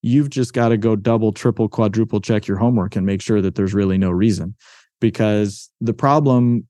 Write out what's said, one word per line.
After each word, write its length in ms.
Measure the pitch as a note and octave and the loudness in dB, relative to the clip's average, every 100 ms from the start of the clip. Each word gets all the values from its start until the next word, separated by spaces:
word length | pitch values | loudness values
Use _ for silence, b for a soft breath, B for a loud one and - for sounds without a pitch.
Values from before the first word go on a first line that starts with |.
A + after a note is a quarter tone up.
You've 280 | A2+ C3+ C#3+ | 2 0 0
just 220 | C3+ A#2+ | -2 -4
gotta 240 | B2 A#2 A2+ | 0 2 2
go 180 | A2+ | 2
double, 380 | G#2+ A2 A2+ A2 | 0 0 2 0
triple, 360 | G2 B2 - G#2+ | 0 -2 0 -2
quadruple 520 | - G#2+ A2 A2 G#2+ | 0 0 0 -2 -2
check 260 | - G#2+ - | -2 -2 -2
your 120 | F#2+ | -2
homework 360 | A#2 A#2 F#2 | 0 0 -2
and 100 | G#2+ | -2
make 160 | F#2+ G2 | -2 -4
sure 220 | - G#2+ | -2 0
that 140 | F#2+ - | 0 -2
there's 180 | F#2+ | -2
really 240 | G2+ G2 F#2+ | 0 0 0
no 140 | F#2+ | 0
reason. 420 | F2+ A2+ F2+ F#2 A2 b b b _ | 2 2 0 -6 -12 b b b _
Because 680 | A2+ - G#2+ G#2 G2+ G2 - _ | -2 0 0 2 -2 -6 -20 _
the 120 | A2+ | -6
problem 720 | A2+ C#3 D3 C#3+ B2 B2 A#2+ - | 0 2 2 4 4 2 0 -2